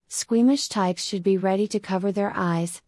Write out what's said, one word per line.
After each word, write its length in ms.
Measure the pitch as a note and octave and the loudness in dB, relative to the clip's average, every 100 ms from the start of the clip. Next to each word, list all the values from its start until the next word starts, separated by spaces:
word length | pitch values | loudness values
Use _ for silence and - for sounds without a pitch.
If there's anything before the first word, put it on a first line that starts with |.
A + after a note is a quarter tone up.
| _ | _
Squeamish 600 | - - A#3 B3 C#4 - | -10 0 4 4 4 0
types 340 | A3 F#3 F3+ | -2 0 -2
should 200 | - G3+ | -4 -2
be 120 | F3 F#3+ | 2 2
ready 300 | F#3+ F#3+ G#3 | 2 0 0
to 140 | G#3 | -2
cover 320 | - F#3+ G3 | -2 -2 -2
their 200 | G3 G3+ | -2 -2
eyes, 480 | G3+ F3 E3+ E3+ - | -2 0 0 -2 -6